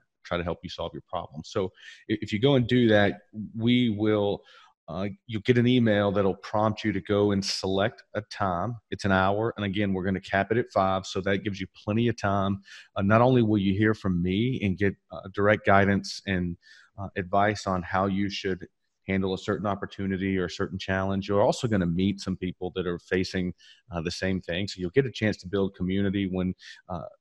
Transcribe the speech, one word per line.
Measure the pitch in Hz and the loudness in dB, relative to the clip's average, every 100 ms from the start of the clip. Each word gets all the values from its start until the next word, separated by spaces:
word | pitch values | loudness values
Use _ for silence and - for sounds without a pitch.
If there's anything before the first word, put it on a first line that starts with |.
| _ _ - | _ _ -6
try | 87 | -4
to | |
help | 87 82 87 | -4 -6 -8
you | |
solve | - 85 | -10 -10
your | 76 - | -10 -10
problem. | 87 85 76 - | -10 -10 -14 -8
So | 110 95 _ - - - | -4 -4 _ -20 -14 -6
i-, | 107 104 | -4 -4
if | |
you | 104 | 0
go | 131 139 | 4 4
and | 117 | 4
do | 123 120 | 4 6
that, | 104 101 92 _ 107 101 113 | 6 4 0 _ -14 -12 -2
we | 113 123 123 | 2 2 2
will, | 104 107 107 101 90 _ - - _ - | 0 0 2 0 -4 _ -20 -20 _ -12
uh, | 80 101 98 - | -8 -6 -8 -10
you'll | 110 101 | -6 2
get | 123 | 4
an | 120 | 4
email | 127 113 104 101 | 4 4 4 2
that'll | 98 98 90 - | 2 2 0 -4
prompt | 107 110 107 | 0 0 0
you | 110 | -2
to | 95 | -2
go | 87 101 104 | 0 2 2
and | 101 | 2
select | 98 - 95 95 107 - - | -2 -4 -2 0 0 -2 -10
a | 104 104 - 98 | -10 -10 -6 -4
time. | 87 104 117 - | -2 -4 -8 -12
It's | 98 101 | -6 0
an | |
hour. | 95 95 101 113 - | 2 4 2 -2 -2
And | 101 | -4
again, | 95 101 | 0 0
we're | 95 92 | 0 -2
gonna | 95 - 98 | -4 -2 0
cap | 98 | 2
it | 110 | 0
at | 120 | 0
five. | 104 95 95 95 | 0 2 0 -4
So | 98 | -4
that | 95 101 | -2 -2
gives | 101 95 | -2 -6
you | 92 - | -10 -10
plenty | - 107 120 | -4 0 0
of | 113 | 0
time. | 101 101 98 98 - - - - | 0 0 0 -2 -6 -20 -12 -2
Uh, | 98 | 4
not | 110 | 6
only | 123 127 | 6 6
will | 110 107 98 | 4 4 2
you | 95 | 4
hear | 107 | 2
from | 107 98 87 | 2 0 0
me | 87 95 120 131 | 0 0 0 0
and | 101 87 | -2 0
get, | 98 95 - | 0 -2 -12
uh, | 85 98 | -16 -10
direct | 98 101 107 - | 0 4 4 6
guidance | 98 98 98 98 - - | 6 6 2 -2 -10 -4
and, | 92 87 85 _ - _ - | -2 -2 -6 _ -20 _ -14
uh, | 95 - | -10 -8
advice | 90 98 104 104 101 | -2 2 2 0 -2
on | 92 | -4
how | 85 92 101 | -2 -2 0
you | 98 101 | 0 -2
should | 98 98 90 85 _ _ _ - | -4 -4 -6 -8 _ _ _ -4
handle | 95 95 | -2 -2
a | 95 | -4
certain | - 101 104 | -4 -4 -2
opportunity | 98 98 - 98 95 98 95 | -4 -6 -8 -4 -2 -2 0
or | 90 | -2
a | - | -4
certain | 87 92 | -6 -6
challenge, | - 95 95 95 101 | -4 -2 -2 -2 0
you're | 101 120 | 2 2
also | 165 123 | 2 0
gonna | 107 87 85 | 0 0 0
meet | 95 98 | 0 -2
some | - 92 | -6 -6
people | 92 - 90 95 | -6 -6 -8 -6
that | 90 | -4
are | 85 | -6
facing, | - 95 92 95 90 - - - - | -2 -2 0 -2 -4 -6 -16 -20 -10
uh, | 87 | -6
the | 80 - | -6 -4
same | 95 95 | -2 -2
thing. | - 85 101 | -4 -6 -6
So | - | -6
you'll | 90 135 | -2 0
get | 135 | 0
a | - | 0
chance | 107 95 | -2 -2
to | 92 | -4
build | 101 95 - | -2 -2 -2
community | 90 95 101 98 95 | -4 -2 0 -2 -2
when, | 92 92 92 - - - | -2 -4 -4 -12 -20 -12
uh, | 87 58 - | -12 -12 -18